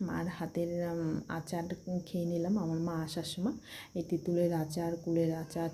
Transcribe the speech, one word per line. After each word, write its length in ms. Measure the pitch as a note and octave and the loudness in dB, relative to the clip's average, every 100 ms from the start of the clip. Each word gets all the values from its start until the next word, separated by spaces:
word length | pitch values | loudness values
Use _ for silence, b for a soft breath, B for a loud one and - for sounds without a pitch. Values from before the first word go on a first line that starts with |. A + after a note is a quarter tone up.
মার 260 | F3 E3 F3 | -2 0 -2
হাতের, 640 | E3+ E3 E3+ E3+ F3 F3 | -2 -2 0 0 0 0
উম, 280 | E3+ D#3+ D#3+ - | 0 0 0 -2
আচার 360 | E3 - F3 E3+ F3+ F3+ F3+ - | -6 -2 -2 -2 -4 -2 -4 -2
খেয়ে 200 | F3 E3+ | 0 2
নিলাম। 320 | E3+ F3 G#3+ | 2 2 2
আমার 220 | E3 D#3+ | 2 0
মা 140 | E3+ | 0
আসার 300 | E3 D#3 E3+ | 0 -2 -2
সময় 300 | D#3 - G#3+ - B B B F3+ | -4 -2 -2 -2 B B B -4
এই 80 | |
তেঁতুলের 500 | E3 D#3+ F3 F3 F3 | 0 0 2 4 4
আচার, 420 | E3 D3+ F3 E3+ E3+ | 4 0 0 0 -2
কুলের 400 | E3+ E3 D#3+ D#3+ | 2 4 4 2
আচার, 340 | D#3 E3+ E3 | -2 -2 -2